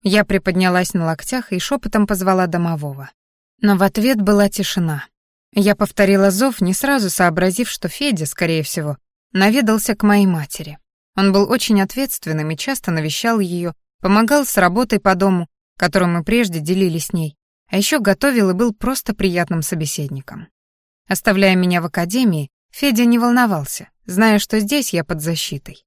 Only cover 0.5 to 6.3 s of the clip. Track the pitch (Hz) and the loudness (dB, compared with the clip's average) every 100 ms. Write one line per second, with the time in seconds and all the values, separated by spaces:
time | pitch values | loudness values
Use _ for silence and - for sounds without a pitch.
0.5 | 185 185 180 180 180 165 160 - 170 - | 0 2 2 0 -2 -2 -4 -6 -8 -4
1.5 | 180 - 190 - 220 202 196 185 190 180 | -6 -4 -6 -2 -2 0 0 2 2 0
2.5 | 175 170 160 147 139 135 _ _ _ _ | 0 -2 -4 -6 -12 -16 _ _ _ _
3.5 | _ 208 190 196 220 240 233 202 202 202 | _ 2 4 2 2 0 2 4 4 2
4.5 | 202 196 - 165 147 - _ _ _ _ | 0 -4 -2 -2 -4 -10 _ _ _ _
5.5 | 208 202 202 208 - 196 196 196 | 0 2 2 -2 0 2 4 2